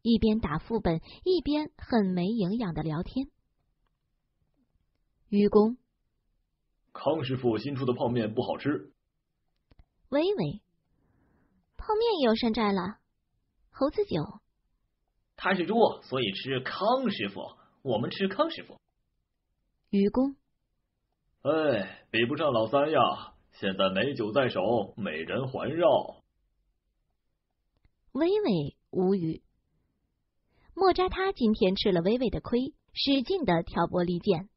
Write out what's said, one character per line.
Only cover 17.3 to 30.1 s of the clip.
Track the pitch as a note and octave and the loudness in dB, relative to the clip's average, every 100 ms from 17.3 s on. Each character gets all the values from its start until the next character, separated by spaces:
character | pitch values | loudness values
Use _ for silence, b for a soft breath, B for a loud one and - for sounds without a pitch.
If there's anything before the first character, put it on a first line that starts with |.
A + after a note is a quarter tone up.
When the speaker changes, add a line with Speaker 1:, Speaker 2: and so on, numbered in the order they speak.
| - - - b b | -8 -14 -16 b b
Speaker 2:
我 | C3+ A2 | -4 -2
们 | C#3+ | -2
吃 | - F#3+ | -2 -4
康 | - E4 | 0 -2
师 | - | -2
傅。” | - - _ _ _ _ _ _ _ _ _ _ _ | -16 -20 _ _ _ _ _ _ _ _ _ _ _
Speaker 1:
愚 | G3+ G3+ | 2 2
公：“ | B3 C#4 C4+ _ _ _ _ _ _ _ _ _ _ | 2 -2 -4 _ _ _ _ _ _ _ _ _ _
Speaker 2:
哎， | C3+ D#3+ D#3 A2+ F#2+ - _ | -2 0 0 0 -4 -12 _
比 | A2 A#2+ | 0 0
不 | D3+ | 0
上 | D#3 | 0
老 | A#2 A2 | 0 2
三 | C#3 D3 | 2 2
呀， | D3+ G2+ - - _ _ | 4 2 0 -10 _ _
现 | - G2 F#2+ | -6 -4 0
在 | F#2+ | 0
美 | F#2+ B2+ | 2 -2
酒 | - G#2 | -2 0
在 | C#3 B2 | 0 0
手， | - F#2+ A2 G2+ - | 0 0 0 -2 -6
美 | F#2 | -6
人 | D#2 E2 G2+ C3+ | -6 -4 -4 -4
环 | - A2 | -6 -4
绕。” | D#3+ E3+ B2+ - - _ _ _ _ _ _ _ _ _ _ _ _ _ _ _ _ _ _ _ | 0 2 2 0 -16 _ _ _ _ _ _ _ _ _ _ _ _ _ _ _ _ _ _ _
Speaker 1:
微 | C4 E4 G#4 | 0 2 2
微 | G4 F3+ C#3+ _ _ | 2 0 -2 _ _
无 | - F#3 | 0 2
语。 | G3+ D#3+ - _ _ _ _ _ _ _ | 2 -2 -6 _ _ _ _ _ _ _